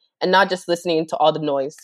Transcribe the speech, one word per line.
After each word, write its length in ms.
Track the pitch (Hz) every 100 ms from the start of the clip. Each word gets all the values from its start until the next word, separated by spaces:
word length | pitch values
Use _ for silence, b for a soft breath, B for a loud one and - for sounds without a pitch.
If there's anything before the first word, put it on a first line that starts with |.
| _ -
and 100 | 180
not 180 | 185 196
just 180 | 185 -
listening 380 | 170 175 160 160
to 100 | -
all 140 | 156
the 80 | 156
noise, 360 | 151 139 135 -